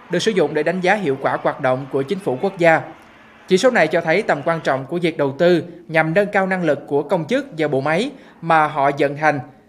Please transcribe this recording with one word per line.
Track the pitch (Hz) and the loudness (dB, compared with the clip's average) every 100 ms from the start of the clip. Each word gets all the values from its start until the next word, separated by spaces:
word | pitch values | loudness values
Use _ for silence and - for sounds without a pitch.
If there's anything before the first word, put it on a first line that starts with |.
| - | -6
được | 175 | -2
sử | 220 | 0
dụng | 180 147 | 2 0
để | 151 | 0
đánh | 156 185 | -2 0
giá | 175 214 | 0 0
hiệu | 165 135 | 0 -2
quả | 135 147 | -2 -2
hoạt | 160 139 | -2 -2
động | 131 131 139 | 0 -2 -2
của | 135 | -4
chính | 135 196 | -4 -4
phủ | 143 131 | -4 -4
quốc | 196 175 | -4 2
gia. | 165 156 - - - - - - - | 2 2 0 -14 -20 -20 -20 -20 0
Chỉ | 185 | 2
số | 254 | 4
này | 226 160 | 2 2
cho | 170 | 0
thấy | 165 180 | 0 0
tầm | 226 151 147 | 0 0 0
quan | 165 | -2
trọng | 160 135 135 | 0 -2 -2
của | 175 | -4
việc | 170 160 | -2 0
đầu | 143 135 | -2 2
tư | 175 175 - - - | 4 4 0 -12 -2
nhằm | 160 160 | 0 2
nâng | 165 202 | 0 0
cao | 202 190 | 0 0
năng | 185 | 0
lực | 165 139 - | 0 -2 -2
của | 143 | -2
công | 147 185 156 | 0 -2 0
chức | 254 277 160 | -2 -4 -4
và | 151 | -2
bộ | 170 | 0
máy | 156 165 269 - - - | 0 0 -2 -8 -20 -8
mà | 165 160 151 | 2 2 2
họ | 147 139 147 | 2 0 2
vận | 143 143 | 0 2
hành | 156 143 - - | 0 0 -4 -18